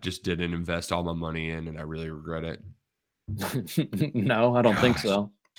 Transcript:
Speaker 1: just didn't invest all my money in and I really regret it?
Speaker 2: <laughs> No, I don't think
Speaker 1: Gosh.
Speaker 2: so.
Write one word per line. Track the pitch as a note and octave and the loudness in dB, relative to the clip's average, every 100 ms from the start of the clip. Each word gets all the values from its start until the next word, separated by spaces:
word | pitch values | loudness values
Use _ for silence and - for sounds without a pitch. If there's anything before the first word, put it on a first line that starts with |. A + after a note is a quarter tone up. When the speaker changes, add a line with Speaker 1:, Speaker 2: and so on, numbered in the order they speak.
Speaker 1:
just | F2+ - | -8 -6
didn't | - E2+ F2 | -2 -2 -2
invest | E2+ E2+ E2+ - | -2 -2 -4 -2
all | F2+ | -2
my | E2+ | 0
money | E2 E2 E2 D#2+ | -2 -4 -4 -4
in | E2 E2 | -6 -8
and | D#2+ | -8
I | |
really | D#2 D#2+ E2 | -8 -8 -8
regret | D#2 D#2+ D#2+ | -8 -8 -6
it? | D#2+ D#2 F#2+ - _ _ _ _ - G2+ - C#3 F#2 - - G3 D3+ | -6 -8 -12 -20 _ _ _ _ -10 -6 -4 -4 -2 -2 -2 0 0
Speaker 2:
<laughs> | |
No, | A#2+ G2+ A2+ A#2+ B2 | 2 2 4 6 6
I | |
don't | A#2+ G2+ | 6 6
think | B2 A#2+ | 4 4
Speaker 1:
Gosh. | |
Speaker 2:
so. | G#2+ G2 G#2 - _ | 2 2 0 -8 _